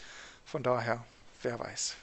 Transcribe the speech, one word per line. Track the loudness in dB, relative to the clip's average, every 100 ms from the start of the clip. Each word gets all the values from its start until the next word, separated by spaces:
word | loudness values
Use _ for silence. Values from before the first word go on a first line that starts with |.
| -12 -14 -14 -16 -6
Von | 0
daher, | 4 4 4 0 -2 -18 -20 -4
wer | -2 0
weiß, | -4 -2 -2 -2